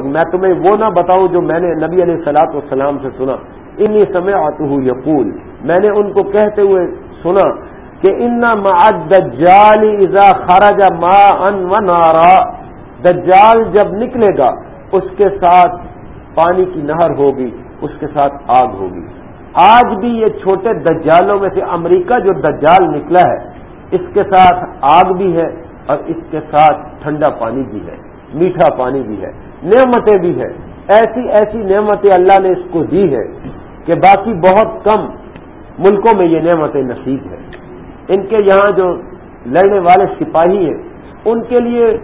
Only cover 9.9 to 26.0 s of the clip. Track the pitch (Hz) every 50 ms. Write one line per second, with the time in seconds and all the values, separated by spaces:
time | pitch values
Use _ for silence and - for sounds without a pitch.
9.9 | 208 202 196 170 180 196 202 196 180 - - 175 180 190 202 208 190 180 196 185
10.9 | 165 165 170 175 190 202 202 202 185 - 180 196 202 196 180 180 185 220 214 185
11.9 | 175 170 170 160 160 160 165 175 185 180 - - - - - - - - - -
12.9 | - - - 175 180 - 147 160 185 190 208 220 233 226 226 190 165 208 202 170
13.9 | 175 202 240 247 - 247 220 202 170 - 135 117 - - - - - - - -
14.9 | - 190 180 185 - - 202 190 - - - 175 175 185 180 170 - - - -
15.9 | - - - - - - - - - - 160 170 180 185 185 180 - 165 147 143
16.9 | 139 - - - 139 131 143 139 127 127 127 120 - - - - - - - 143
17.9 | - - 147 151 - 147 143 139 - - - - 120 127 123 - 95 95 95 90
18.9 | 90 87 78 - - - - - - - - - - - 170 202 220 240 240 202
19.9 | 220 196 196 240 233 226 220 208 - - - 190 190 185 - 226 214 170 139 165
20.9 | 165 165 156 147 160 175 180 196 208 196 196 185 - 180 196 - 180 170 170 170
21.9 | 180 190 175 170 240 247 185 196 185 151 139 151 143 - 139 151 175 190 185 160
22.9 | 151 147 - - 165 180 170 135 - - - - - - - - - - - -
23.9 | 180 180 180 - - 208 190 - 190 185 185 180 175 - - - - - - 139
24.9 | 151 175 190 190 190 180 196 185 165 165 165 151 - - - - - - - -
25.9 | 147 151